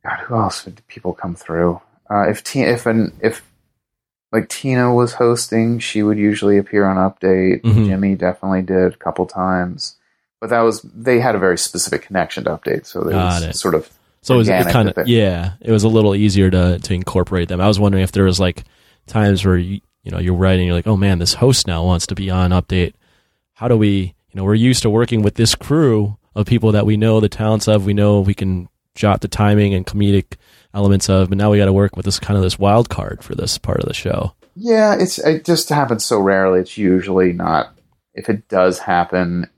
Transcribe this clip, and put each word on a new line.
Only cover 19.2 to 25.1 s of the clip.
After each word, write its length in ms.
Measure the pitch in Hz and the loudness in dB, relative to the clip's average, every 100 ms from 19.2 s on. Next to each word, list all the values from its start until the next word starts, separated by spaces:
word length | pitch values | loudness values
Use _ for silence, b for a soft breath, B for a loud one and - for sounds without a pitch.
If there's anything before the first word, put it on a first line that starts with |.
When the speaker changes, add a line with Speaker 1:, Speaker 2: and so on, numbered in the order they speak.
| 104 95 95 | 2 2 2
Speaker 2:
where 120 | 90 | 0
you, 220 | 90 98 _ _ | -2 -8 _ _
you 80 | 95 | -10
know, 80 | 87 | -4
you're 140 | 87 | -2
writing, 320 | 90 95 92 90 | 0 2 2 0
you're 100 | 87 | 0
like, 120 | 104 | 0
"Oh 100 | 101 | 0
man, 220 | 98 90 | 0 0
this 140 | 85 - | -2 2
host 300 | 131 131 - | 2 2 -2
now 160 | 82 87 | -2 0
wants 220 | 87 - | 0 -2
to 80 | 95 | -6
be 140 | 95 | -2
on 220 | 92 90 | 0 2
Update. 420 | 90 - 92 87 _ _ _ _ _ _ | 0 0 -2 -2 _ _ _ _ _ _
How 160 | _ 120 | _ 0
do 80 | 113 | 2
we, 380 | 104 98 92 _ _ | 2 2 -2 _ _
you 40 | 98 | -6
know, 80 | |
we're 100 | 95 110 | 0 2
used 260 | 123 123 | 2 2
to 60 | 113 | 0
working 320 | 110 120 | 0 0